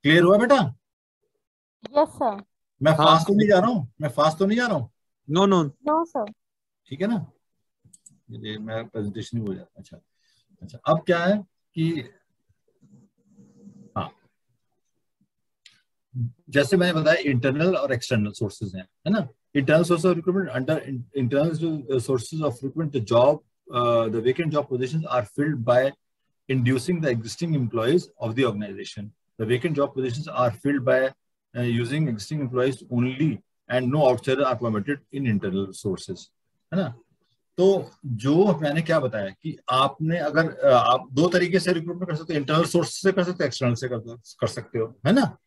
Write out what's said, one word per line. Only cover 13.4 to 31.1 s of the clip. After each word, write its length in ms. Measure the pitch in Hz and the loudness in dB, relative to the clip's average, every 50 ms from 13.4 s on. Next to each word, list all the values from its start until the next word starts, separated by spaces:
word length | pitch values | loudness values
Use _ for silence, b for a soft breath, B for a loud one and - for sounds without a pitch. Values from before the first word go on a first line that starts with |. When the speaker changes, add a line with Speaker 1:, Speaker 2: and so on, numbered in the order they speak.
| - _ _ _ - - - - - - _ - | -20 _ _ _ -20 -20 -20 -20 -20 -12 _ -10
Speaker 1:
हाँ, 140 | - - _ _ _ _ _ _ _ _ _ _ _ _ _ _ _ _ _ _ _ _ _ _ _ _ _ _ _ _ _ _ _ b b b b _ _ _ _ _ - 127 117 120 - _ _ - | -10 -10 _ _ _ _ _ _ _ _ _ _ _ _ _ _ _ _ _ _ _ _ _ _ _ _ _ _ _ _ _ _ _ b b b b _ _ _ _ _ -8 -8 -8 -8 -8 _ _ -2
जैसे 260 | - 139 147 - 196 | 0 0 2 4 2
मैंने 240 | 180 175 180 170 160 | 2 2 2 0 2
बताया 300 | 156 151 - - - 147 | 2 2 2 2 2 0
इंटरनल 460 | 131 120 120 139 131 147 165 185 185 | 0 2 0 0 0 2 0 2 2
और 160 | 160 - - | 0 -2 -2
एक्सटर्नल 380 | - 117 - - 127 110 104 104 | -4 -4 -2 -2 0 0 0 -2
सोर्सेज 440 | 98 - 113 98 - - 110 95 90 | -4 -6 -8 -8 -6 -8 -10 -10 -10
हैं, 100 | 92 92 | -12 -16
है 280 | _ _ _ _ 160 | _ _ _ _ -2
ना? 160 | 208 220 156 - _ _ _ _ _ | 0 0 -2 -6 _ _ _ _ _
Internal 340 | 143 135 139 151 160 175 165 | 0 2 4 4 4 4 4
source 220 | 175 165 160 185 | 2 2 4 2
of 60 | 175 170 | 2 2
recruitment, 380 | 165 185 180 196 185 147 120 | 0 -2 -2 -2 -2 -4 -4
under 340 | 127 131 135 160 151 - 135 | -6 -2 -2 -4 -4 -4 -8
in-, 340 | 135 123 123 _ _ 139 127 | -10 -10 -10 _ _ -4 -2
internal 300 | 117 135 143 151 170 160 | 0 2 2 0 0 -2
जो, 240 | 156 165 165 156 147 | -2 -4 -4 -4 -6
uh, 280 | 127 117 135 123 117 | -4 -2 -2 -2 0
sources 380 | - 135 123 110 - 160 160 151 | 0 -2 -2 -2 -6 -6 -4 -4
of 100 | 143 120 - 135 | -4 -4 -4 -10
recruitment, 320 | 135 - 156 165 143 139 | -8 -6 -4 -6 -2 -2
the 160 | 135 107 98 | -4 -2 2
job, 260 | 117 117 123 139 151 151 _ _ _ _ _ - 123 | 4 6 6 6 4 2 _ _ _ _ _ -6 -2
uh, 320 | 123 120 120 120 117 113 110 | 0 0 2 2 2 2 0
the 160 | 110 113 110 | -2 0 0
vacant 280 | 127 131 - 170 151 | 0 0 0 -2 -2
job 120 | 143 151 139 - | -2 -2 -2 -2
positions 300 | 135 123 131 123 156 160 160 - 127 | -4 -4 -4 -4 -4 -6 -4 -2 -2
are 120 | 123 110 - _ - | -4 -4 -4 _ -2
filled 240 | 143 156 147 123 113 | -2 -2 -2 -2 0
by 260 | 123 123 127 131 139 - _ _ _ _ _ _ _ _ _ _ - | 2 2 4 2 0 -4 _ _ _ _ _ _ _ _ _ _ -2
inducing 500 | 135 131 120 123 131 127 123 180 180 165 | -2 0 2 2 0 0 0 -2 -2 0
the 120 | 160 139 120 | 0 -2 -2
existing 400 | 117 113 113 - - 175 170 156 | -2 -4 -8 -8 -6 -4 -2 0
employees 460 | 143 123 107 117 113 110 120 160 180 - - _ _ 117 | -2 -2 -2 -2 -2 0 2 2 2 0 -2 _ _ -8
of 100 | 110 113 | -4 0
the 100 | 127 131 | 0 0
organization। 600 | 120 104 101 104 101 95 101 98 - - 107 104 107 _ _ _ _ _ - | 0 0 -4 -8 -8 -10 -12 -14 -12 -12 -14 -14 -14 _ _ _ _ _ -8
The 80 | 110 107 | -2 -2
vacant 260 | 120 120 - 175 156 | -2 -2 0 -2 0
job 140 | 143 143 135 - 135 | 0 -2 -2 -2 -4
positions 300 | 131 127 117 139 160 160 - 127 | -4 -4 -4 -6 -10 -6 -2 0
are 160 | 123 120 - - - | 0 0 0 -2 -2
filled 180 | 143 143 139 120 | 0 0 0 2
by, 260 | 127 127 131 131 - | 2 2 2 2 0